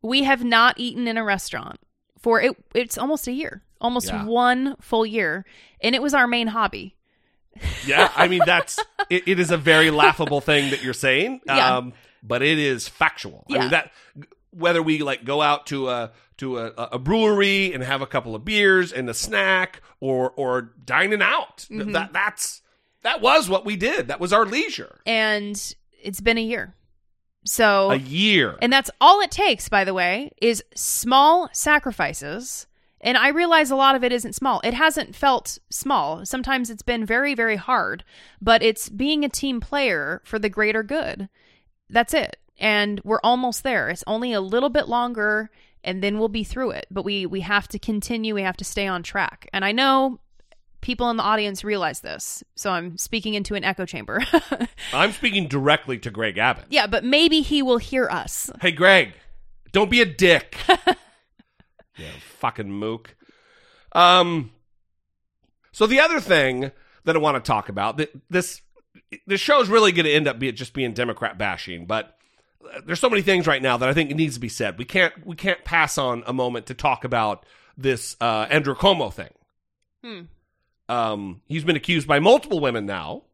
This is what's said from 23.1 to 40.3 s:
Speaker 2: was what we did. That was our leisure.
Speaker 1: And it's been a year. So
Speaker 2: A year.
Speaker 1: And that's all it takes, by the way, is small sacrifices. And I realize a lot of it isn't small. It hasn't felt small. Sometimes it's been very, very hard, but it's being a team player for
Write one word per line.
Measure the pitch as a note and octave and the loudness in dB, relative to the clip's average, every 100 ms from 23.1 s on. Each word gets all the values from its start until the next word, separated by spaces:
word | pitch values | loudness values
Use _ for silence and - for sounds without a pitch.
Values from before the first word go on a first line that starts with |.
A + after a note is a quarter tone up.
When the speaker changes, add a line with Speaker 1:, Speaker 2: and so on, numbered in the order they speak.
| C4 | 2
Speaker 2:
was | A3+ D#4 G3+ | 4 4 4
what | F#3+ G#3 | -2 -2
we | G3+ | -2
did. | G#3+ D#4 B2 | -2 -2 -4
That | C#3+ | -6
was | F3 | 2
our | G#3 B3+ | 2 2
leisure. | C4+ G#4 - - - - | 0 -4 -6 -14 -10 -4
Speaker 1:
And | A3+ A3 G#3 G#3 G3+ - - _ _ | 0 0 -2 -4 -10 -12 -16 _ _
it's | - F#3+ | -12 -2
been | G#3 A3+ | 0 0
a | |
year. | A3+ A3+ F3+ _ _ _ _ _ _ _ | -2 -6 -8 _ _ _ _ _ _ _
So | - - G#3+ G3+ G3 | -8 2 4 6 4
Speaker 2:
A | C3+ | 0
year. | C3 D#3 G#3 F#3+ A#2 - | -2 0 4 4 2 0
Speaker 1:
And | A#3+ | 2
that's | C4+ C4+ - | 2 0 6
all | C#4+ G4 | 8 8
it | F#4+ | 4
takes, | - G4+ A3+ - | 0 0 0 0
by | G#3 | 0
the | F#3+ F#3 | 2 0
way, | F3 G3 C#4+ _ | 0 -2 -6 _
is | A#3 A3 - - | 0 0 -6 -8
small | - - A#3 C4 D4 F4 E4 | -6 -4 4 6 8 6 2
sacrifices. | - D4 D4 C4+ - C#3+ - D3 F#3 B3+ - - _ _ _ | -4 2 2 0 -4 -4 -4 -10 -10 -10 -14 -16 _ _ _
And | - B3 | 0 2
I | C4 | 2
realize | D4 F4 D#4+ C#4+ | 2 4 4 4
a | C4+ | 4
lot | C4+ C4+ | 4 4
of | |
it | B3 | 0
isn't | A#3+ A#3+ G#3+ | -2 -4 -4
small. | C4 A3 | -2 0
It | A#3 A#3+ | -2 2
hasn't | D#4+ D#4 - - | 2 2 -8 0
felt | C#4 B3+ - - _ | 2 2 -2 -16 _
small. | - C4+ B3+ D3 D#3+ | -10 -2 0 -2 -6
Sometimes | F#3+ C4 B3+ C4 A#3 | -8 -8 -4 -4 -4
it's | G#3+ | -8
been | - A#3+ | -6 -4
very, | A3 A#3 C#4+ | 0 0 0
very | B3+ A3+ G#3 | 0 -2 -2
hard, | G#3 B3 C3 - - - - _ | 0 -2 -2 -8 -14 -20 -20 _
but | G3+ A3+ | 4 4
it's | A3+ G#3+ - | 4 0 -8
being | G3+ C4+ D4+ C#4+ | -4 -2 0 -2
a | |
team | - C#4 A#3+ | -2 -4 -6
player | - C#4+ C4 E3 C#3+ F3 | -4 -2 0 -2 -4 -8
for | - | -6